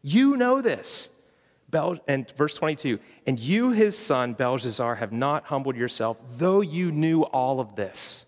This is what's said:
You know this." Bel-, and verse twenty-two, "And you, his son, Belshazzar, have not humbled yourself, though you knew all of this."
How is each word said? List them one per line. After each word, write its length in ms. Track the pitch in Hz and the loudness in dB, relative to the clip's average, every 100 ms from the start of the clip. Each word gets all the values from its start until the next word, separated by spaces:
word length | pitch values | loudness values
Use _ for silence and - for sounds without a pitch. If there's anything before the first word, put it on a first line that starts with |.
You 340 | 143 185 269 277 | 4 4 6 4
know 260 | 247 262 | 2 2
this." 480 | 240 135 - - - _ _ _ _ _ _ | 2 -2 -4 -6 -6 _ _ _ _ _ _
Bel-, 300 | 160 156 170 - | -2 -2 -4 -2
and 240 | 139 123 | -2 -2
verse 240 | - 147 - | -2 -2 0
twenty-two, 420 | 156 151 143 107 - - - | -4 -2 -2 -4 -6 -10 -4
"And 120 | 127 | -2
you, 300 | 117 202 247 | 0 2 2
his 260 | 220 214 208 | 4 2 2
son, 380 | - 131 123 | 0 0 0
Belshazzar, 640 | 110 123 131 123 107 120 117 | 0 0 0 -2 -2 -2 -2
have 160 | 113 | -4
not 320 | 113 139 147 - | -2 0 -2 -2
humbled 300 | 143 135 123 | -4 -4 -4
yourself, 420 | 120 - 113 113 127 | -4 -2 -4 -4 -12
though 340 | 120 175 196 | -2 2 2
you 300 | 190 160 180 | 0 -2 -2
knew 300 | 151 160 160 | 0 2 4
all 380 | 156 135 127 131 | 2 0 0 -2
of 160 | 110 101 | -4 -6
this." 500 | 95 - - - | -6 -4 -6 -8